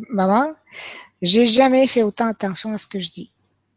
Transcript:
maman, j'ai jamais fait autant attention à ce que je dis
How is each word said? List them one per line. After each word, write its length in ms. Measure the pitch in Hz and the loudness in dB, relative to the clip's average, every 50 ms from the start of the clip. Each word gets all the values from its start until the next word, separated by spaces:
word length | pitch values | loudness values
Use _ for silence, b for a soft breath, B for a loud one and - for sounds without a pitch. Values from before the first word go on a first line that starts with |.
| 214 - | -10 -6
maman, 440 | 247 196 185 190 202 226 277 311 311 - B B B B B B B B B B B _ - | -4 0 2 2 2 2 2 0 -4 -10 B B B B B B B B B B B _ -2
j'ai 220 | 175 180 226 240 | 2 4 4 4
jamais 420 | 233 220 240 269 262 254 262 269 | 4 4 4 4 4 4 4 2
fait 160 | 254 - 247 226 | 2 2 0 0
autant 240 | 208 - - 233 | 0 0 -2 -4
attention 460 | 226 208 - - 196 190 - - 220 214 | -4 -4 -4 -6 -6 -6 -8 -8 -8 -8
à 60 | 202 | -8
ce 80 | - | -8
que 120 | - - 196 | -8 -8 -10
je 120 | 180 165 | -10 -8
dis 220 | - - 165 - _ _ _ _ _ _ _ _ _ | -10 -12 -14 -14 _ _ _ _ _ _ _ _ _